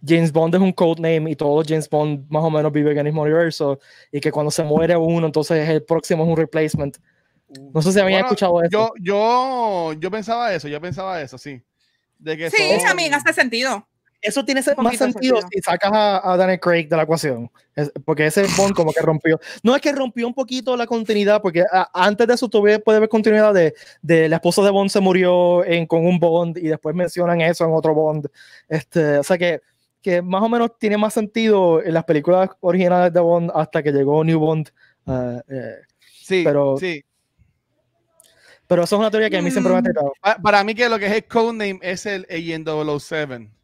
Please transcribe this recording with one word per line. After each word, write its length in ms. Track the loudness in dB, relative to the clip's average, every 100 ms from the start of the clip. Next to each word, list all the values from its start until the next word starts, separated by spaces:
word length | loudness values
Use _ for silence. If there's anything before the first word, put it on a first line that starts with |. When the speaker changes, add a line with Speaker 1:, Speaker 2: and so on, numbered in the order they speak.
Speaker 1:
James 280 | 2 2 2
Bond 240 | 2 2 2
es 40 |
un 120 | 2
code 280 | 2 0 0
name 300 | 0 0 -2
y 60 | -2
todos 220 | 0 0
los 80 | 2
James 200 | -2 0
Bond 380 | -2 -2 -4 -4
más 140 | -2
o 80 | 0
menos 220 | 0 0
viven 180 | 0 0
en 60 | 0
el 60 |
mismo 180 | -2 -2
universo 560 | 0 0 0 -2 -4 -4 _ -20 _
y 100 | -6
que 120 | -4
cuando 180 | -2 -4
se 140 | -2
muere 320 | 0 2 2 2
uno, 300 | 2 0 0
entonces 420 | -2 0 0 0
el 160 | -2
próximo 400 | 0 -4 0 0
es 60 | 2
un 60 | 0
replacement. 600 | 0 0 -2 -2 -6 -10 _ _ _ _ _
No 320 | -20 -6 -2
sé 120 | 2
si 80 | 2
habían 220 | 4 2
Speaker 2:
Bueno, 40 | 0
Speaker 1:
escuchado 340 | 0 2 2
eso. 100 | 2
Speaker 2:
yo, 200 | 2 0 -2
yo, 920 | -4 0 2 2 0 -2 -2 -2 -4 -6
yo 100 | -6
pensaba 420 | -8 -6 -4 -2
eso, 140 | -4 -6
yo 140 | -10
pensaba 420 | -10 -10 -8 -8
eso, 160 | -10 -14
sí. 240 | -16 -18 _ _ _ _ _ _
De 180 | -10 -6
que 140 | -4
Speaker 3:
Sí, 60 | -2 0 0
Speaker 2:
son 80 | 0
Speaker 3:
a 60 |
mí 100 | 0 0
hace 260 | 0 -2
sentido. 540 | 0 -2 -2 -4 -6 -10 _ _ _
Speaker 1:
Eso 240 | -4 -4
tiene 200 | -2 -2
se-, 80 | 0 0
Speaker 3:
Un 60 |
Speaker 1:
más 140 | 0 0
Speaker 3:
poquito 80 |
Speaker 1:
sentido 320 | -2 0 0 0
Speaker 3:
sentido. 220 | 0 -6
Speaker 1:
si 80 | -4
sacas 220 | -2 0
a, 380 | 2 2 0 0
a 40 | 2
Daniel 220 | 2 2
Craig 300 | 2 0 0
de 80 | -2
la 80 |
ecuación. 440 | 0 0 -2 -6 -8 _ _ -6
Es, 160 | -6 -6
porque 220 | -4 0 0
ese 180 | 2 0 2
Bond 180 | 0
como 180 | 2 0
que 80 | 0
rompió. 380 | 0 0 0 -2 -2 -4
No 140 | 0 2
es 40 |
que 120 | 0
rompió 340 | -2 -4 -4 -6
un 80 |
poquito 420 | -4 -6 -6 -4 -4
la 120 | -2
continuidad, 520 | -4 -2 0 2 2
porque 220 | 2 0 2
a-, 180 | 2 0
antes 320 | 0 0 2 2
de 80 |
eso 140 | 2 2
todavía 320 | 2 4 2
puede 160 | 4 2
haber 120 | 4
continuidad 460 | 2 2 4 4
de, 200 | 4 2 0 -20 _
de 260 | 0 2 4
la 80 | 2
esposa 260 | 0 2
de 80 | 2
Bond 200 | 2 0
se 80 | 2
murió 680 | 2 2 2 4 4 2
en, 220 | 2 -2 0
con 180 | 0
un 140 | 2 2
Bond 400 | 2 2 -2 -4
y 40 | -6
después 300 | -4 -4 -4
mencionan 440 | -4 -2 -2 2
eso 220 | 0 0
en 80 | 0
otro 220 | 0 0
Bond. 320 | 0 0 -2 -8 _ -20 -20 _
Este, 500 | -6 -4 -2 2 0
o 40 |
sea 160 | 0 0
que, 220 | 0 -4 _ _ _ _
que 180 | -2 -2
más 220 | 0 -2
o 60 | 0
menos 280 | 0 -2 _
tiene 180 | -2 0
más 160 | 0
sentido 680 | -2 -4 -2 2 4 4 2
en 140 | 0
las 80 | -2
películas 480 | 0 0 2 2 2 -2
originales 540 | -2 2 2 4 2
de 80 | 2
Bond 320 | 2 2 0
hasta 300 | -2 -2 -2
que 80 | -2
llegó 320 | 0 2 2
New 160 | 2 0
Bond. 280 | 0 -2 -4 _ _ _ -8
Ah, 340 | -6 -6 -8 -12
eh, 280 | -12 -12 -16 _ _
Speaker 2:
Sí, 420 | _ _ -4 -2
Speaker 1:
pero 340 | 0 2 0 0
Speaker 2:
sí. 260 | -4 -8 _ _ _ _ _ _ _ _ _ _ _ _ _ _ _ -20 _
Speaker 1:
pero 160 | 0
eso 140 | 2 0
es 40 |
una 100 | 0
teoría 180 | 0 0
que 60 | 0
a 60 |
mí 80 | -2
siempre 220 | 0 2
me 60 | 2
ha 40 |
Speaker 3:
Mm. 100 | 0
Speaker 1:
tocado. 200 | -2 -4 -2
Speaker 2:
Pa-, 180 | -2 0
para 260 | 2 2
mí 100 | 2
que 140 | 0 0
lo 100 | 0
que 80 | -2
es 60 |
el 140 | -4 -2
codename 520 | 0 0 -2 -6 -6
es 240 | -8 -8 -8
el 200 | -8 -8
Agent 360 | -10 -8 -8 -6
double 240 | -4 -4
oh 80 | -4
seven. 540 | -6 -8 -6 -10 -16 _